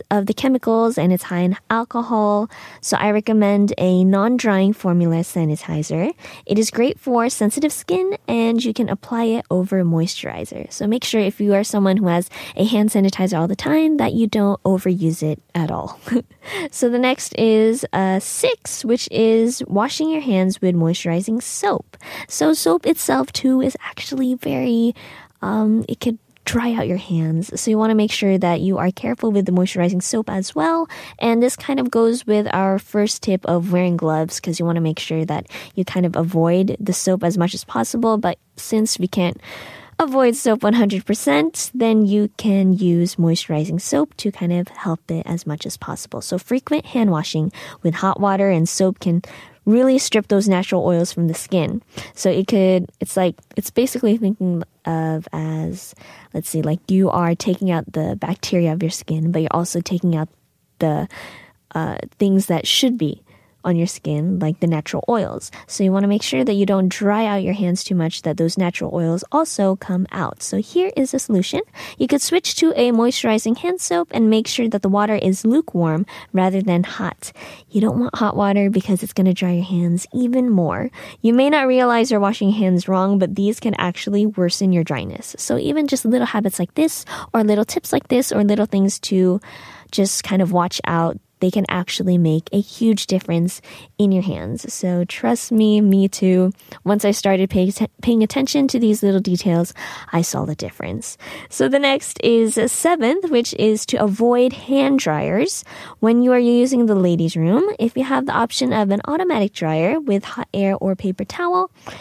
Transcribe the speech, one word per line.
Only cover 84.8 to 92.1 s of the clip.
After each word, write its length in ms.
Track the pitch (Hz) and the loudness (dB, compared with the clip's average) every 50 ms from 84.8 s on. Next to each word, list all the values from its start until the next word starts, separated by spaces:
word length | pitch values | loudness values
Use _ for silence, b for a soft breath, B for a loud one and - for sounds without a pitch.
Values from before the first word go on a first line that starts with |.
| 165 | 2
dryness. 500 | - 147 120 - - - - - - - | 0 -2 -4 -6 -8 -10 -12 -14 -16 -14
So 200 | - - - 240 | -10 -4 -2 -2
even 280 | 254 - - 285 311 294 | -2 0 0 0 0 0
just 200 | 277 269 254 - | 0 -2 0 0
little 220 | 220 240 247 240 | 0 2 2 0
habits 320 | - - 214 220 196 - - | 0 0 0 0 0 -2 -2
like 160 | 175 - _ | -4 -4 _
this, 280 | - 311 320 - - - B B B B B - | 0 0 0 0 -4 -10 B B B B B 0
or 100 | 233 214 | 2 4
little 220 | 208 208 202 214 | 4 4 2 0
tips 260 | - - 359 - - | 0 -2 -6 -2 0
like 160 | - 285 - | -2 -2 0
this, 240 | _ 254 247 269 - | _ 0 0 2 0
or 100 | - 208 | 0 2
little 260 | 208 202 208 208 208 | 2 2 2 2 0
things 320 | - - 196 196 196 - - - - | 0 2 2 2 2 0 -4 -4 -2
to 300 | 196 185 185 180 180 202 B B B B B B B B B B | 2 2 4 4 2 0 B B B B B B B B B B
just 320 | - - 196 196 - - - | 0 0 0 0 0 -4 -4
kind 180 | - 190 185 | 0 2 2
of 120 | 185 165 175 | 2 2 2
watch 260 | 175 175 175 - - - | 0 0 0 -4 -6 -4
out, 320 | - 170 165 165 - - - - _ _ _ | 0 0 2 0 0 -2 -6 -14 _ _ _
they 80 | 185 185 | -2 0
can 160 | - 208 190 - | 2 0 -2 0
actually 480 | - 180 180 - - - 190 185 | -2 -4 -2 -4 -4 -2 0 2